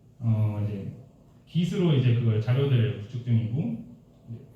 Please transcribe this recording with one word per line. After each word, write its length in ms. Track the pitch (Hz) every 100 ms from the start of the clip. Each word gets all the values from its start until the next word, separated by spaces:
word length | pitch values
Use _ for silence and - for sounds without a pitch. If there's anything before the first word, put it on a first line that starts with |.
| - -
어, 480 | 117 110 107 104 101
이제 240 | 98 87 - - - - - -
기수로 480 | 165 180 208 170 131
이제 200 | 120 117
그걸 260 | 113 107
자료들을 640 | 113 135 143 120 104 98
구축 200 | - 117
중이고, 640 | 120 113 110 127 233 226 - - - - - 113 -